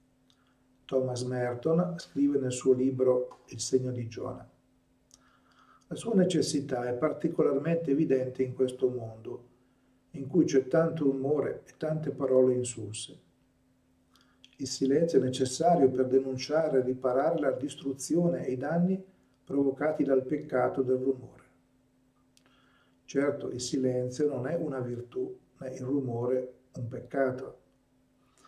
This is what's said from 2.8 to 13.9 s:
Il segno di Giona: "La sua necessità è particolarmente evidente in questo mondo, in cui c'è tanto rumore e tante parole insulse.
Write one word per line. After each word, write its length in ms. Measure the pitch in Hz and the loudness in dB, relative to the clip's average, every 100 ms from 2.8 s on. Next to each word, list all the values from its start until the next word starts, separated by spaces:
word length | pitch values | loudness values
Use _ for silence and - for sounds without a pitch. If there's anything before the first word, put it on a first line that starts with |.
| 131 127 127 127 - - - | 4 4 4 4 0 -10 -16
Il 100 | 117 | -10
segno 320 | - 127 127 | 0 0 0
di 160 | 113 113 | -6 -8
Giona: 420 | - - - - _ _ _ _ _ _ - _ _ _ _ _ _ - | -8 -10 -10 -16 _ _ _ _ _ _ -20 _ _ _ _ _ _ -14
"La 80 | 143 | -8
sua 200 | 226 196 | 2 4
necessità 760 | 175 160 - 147 - 127 123 | 4 2 0 -2 -2 -4 -2
è 60 | 123 | 0
particolarmente 960 | 151 - 156 - 147 139 156 170 160 | -2 0 -4 2 2 2 0 -2 0
evidente 500 | 139 143 131 127 127 | 0 2 2 0 -2
in 140 | 127 123 | -4 0
questo 340 | 127 127 127 | -2 0 -2
mondo, 580 | 123 113 110 117 117 - _ _ _ _ _ _ | -2 -10 -12 -14 -14 -16 _ _ _ _ _ _
in 140 | - 131 | -10 0
cui 200 | 180 143 | 4 4
c'è 220 | 135 - | 4 4
tanto 360 | 165 165 - | 2 2 2
rumore 580 | 139 135 135 147 131 - - | 0 0 0 0 0 -6 -12
e 60 | - | -8
tante 320 | 156 156 135 | -4 -4 -4
parole 460 | 127 131 127 127 127 | -4 2 4 6 2
insulse. 680 | 120 113 104 110 - - _ _ _ _ _ _ _ | -2 -8 -10 -12 -14 -18 _ _ _ _ _ _ _